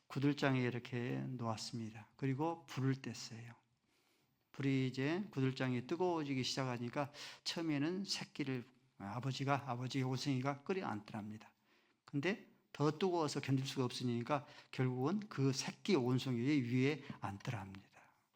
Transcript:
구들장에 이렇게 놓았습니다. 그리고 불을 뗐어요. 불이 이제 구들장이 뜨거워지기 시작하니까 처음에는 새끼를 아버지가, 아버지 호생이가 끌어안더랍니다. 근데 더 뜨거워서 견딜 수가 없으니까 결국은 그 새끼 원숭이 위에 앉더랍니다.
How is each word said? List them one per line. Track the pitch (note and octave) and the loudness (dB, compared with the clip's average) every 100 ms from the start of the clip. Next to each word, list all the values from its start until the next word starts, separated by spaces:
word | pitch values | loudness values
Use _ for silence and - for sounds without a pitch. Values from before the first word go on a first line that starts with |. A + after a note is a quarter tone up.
| _ | _
구들장에 | - C#3+ D3 C#3+ C3 | 2 4 4 4 4
이렇게 | B2 A#2+ - B2 B2 C3+ C3+ | 4 0 -4 -4 -2 -2 -4
놓았습니다. | B2+ A#2 A2 - A#2+ A2 A2 G#2+ - | -4 -2 -2 -4 -6 -8 -10 -18 -4
그리고 | C3+ C3 D#3 E3 - | -2 2 0 -2 -6
불을 | - C3 C3+ | 0 2 2
뗐어요. | C3+ A2+ - A2+ A#2 A#2 _ _ _ _ _ _ _ _ _ - | -2 -8 -10 -12 -14 -18 _ _ _ _ _ _ _ _ _ -2
불이 | C3+ C3+ C3 | 2 2 2
이제 | B2+ C3+ E3+ G#3 | 0 0 0 -2
구들장이 | - C3 C3 C3 B2 B2 | 0 0 2 0 0 0
뜨거워지기 | E3 F3+ E3+ C#3+ C3 | 0 2 2 0 0
시작하니까 | A#2+ - C3 A#2+ A#2+ C#3+ C#3+ - - - | 0 0 -2 -2 -2 -2 -4 -6 -14 -8
처음에는 | - - E3 C#3+ D3 F#3 G3 | -6 -2 0 2 2 0 -4
새끼를 | - - - C#3+ C3 A#2 - _ _ | -6 -6 -4 -2 -2 -6 -16 _ _
아버지가, | G2+ A#2+ C3 B2+ C3+ C#3 C3 | -8 -4 -2 -2 2 0 0
아버지 | A#2+ B2+ C#3 | -4 -2 0
호생이가 | B2+ C3 C#3+ C3 C3 C#3 | 0 0 0 0 0 -2
끌어안더랍니다. | - F#3+ F#3 G#2+ G#2 A2 G#2 G#2+ - _ _ _ _ _ - | -2 -2 -2 -6 -6 -8 -8 -10 -14 _ _ _ _ _ -6
근데 | C#3+ D3+ A3+ - - _ | -2 0 -2 -6 -20 _
더 | - D3 D3+ | 2 2 4
뜨거워서 | F#3+ F3 D3+ C#3 | 2 4 2 0
견딜 | C3 C3+ C3 | 2 2 2
수가 | - | 0
없으니까 | B2 - B2+ A#2+ A#2+ D3 C3+ - - | 0 0 -2 0 0 -2 -2 -14 -12
결국은 | - B2+ B2+ C3 G#3 G#3 | 0 0 2 2 0 -2
그 | - C3+ | 2 2
새끼 | C3 - - - F3+ | 2 -2 -6 2 4
원숭이 | B2 B2+ C3+ B2 | 6 2 2 0
위에 | B2 D3+ A#2+ B2+ C3 D3+ - - | 2 2 4 4 2 0 -6 -8
앉더랍니다. | G#2 G2+ - A2 F#2+ F#2+ - - - _ _ | -8 -6 -6 -6 -8 -14 -18 -20 -20 _ _